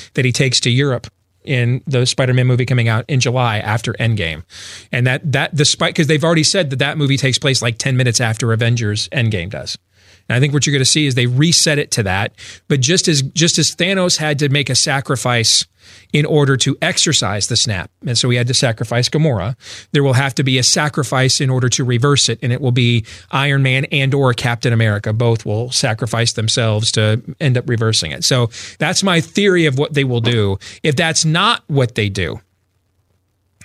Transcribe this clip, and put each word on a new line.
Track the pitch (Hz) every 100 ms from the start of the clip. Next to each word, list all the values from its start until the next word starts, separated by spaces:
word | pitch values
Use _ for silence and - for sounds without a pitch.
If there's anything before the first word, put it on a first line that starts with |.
| -
that | - 127
he |
takes | 117 131 120
to | 127
Europe | 120 143 120 - _ _ _
in | - 127 120 123 -
the | 127 127
Spider-Man | - 127 127 127
movie | 123 123
coming | 127 117
out | 110 -
in | 131
July | 123 127 120 107
after | 107 107 -
Endgame. | - 113 110 82 78 - - - - -
And | 127 127
that, | 127 160
that | 127 160 139
despite, | 147 - 175 175
'cause | 156
they've | 156
already | 165 165
said | 151 196 156
that | 131
that | 139 160
movie | 139 135
takes | 131 120
place, | 143 127
like, | 123 110
ten | 143 127
minutes | 123 110
after | 117 113 117
Avengers | 113 117 117 107 104 -
Endgame | - 113 98 85
does. | 71 - - _ _ _ - -
And | 120
I |
think | 143
what | 143 135
you're |
gonna | 143 131
see | 160 147
is | 123
they | 123
reset | 127 165 160 165 143
it | -
to | -
that. | 98 95 110 - - - -
But | 143
just | 127 180 -
as, | 143
just | 131 160 165 -
as | - -
Thanos | 175 196 180 -
had | 156 143
to | 147
make | 143 135
a | 123
sacrifice | - 139 - 131 127 120 110 - - _ - - -
in | 147
order | 151 151 139 135
to | 135 143
exercise | 165 - 175 143 101 104 -
the | 113
snap, | - 92 - _ 156
and | 117
so | 127
he | 120
had | 120
to |
sacrifice | 123 131 110 120 120 120
Gamora, | 151 156 110 95 127 - - -
there | 143
will | 139
have | 123 139 139
to |
be | 135 131
a |
sacrifice | 120 - 151 165 131 135 131 -
in | 135
order | 127 123
to | -
reverse | 123 120 143 135 -
it, | 113
and | 123
it | 120
will | 127
be | 123 120 117 110 - -
Iron | 135 139 139
Man | 135 131 143
and | 143 135
or | 139 131
Captain | 120 120 117 127
America. | 117 110 104 110
Both | 110 120 113 117
will | 107 123
sacrifice | - 131 110 117 113 117
themselves | - 110 - 113 107 110
to | - 107 107 - 135
end | 143 123
up | 123
reversing | 113 110 110 160
it. | 143
So | - 131 117 - - -
that's | 156 185
my | 196 170
theory | - - 202 180 156
of | 131
what | 151 143
they |
will | 135 120
do. | 120 120 101 95 - -
If | 160 131
that's | 165 151 160
not | 165 208 - -
what | 139 123 -
they | 104
do, | 98 82 - _ _ _ _ _ _ _ _ _ _ _ _